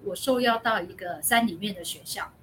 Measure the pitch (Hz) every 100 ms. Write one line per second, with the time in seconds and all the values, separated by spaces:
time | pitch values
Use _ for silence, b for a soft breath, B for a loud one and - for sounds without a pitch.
0 | 202 180 - 254 240 226 233 214 175 -
1 | 180 170 - 233 233 160 202 185 170 -
2 | - 196 160 -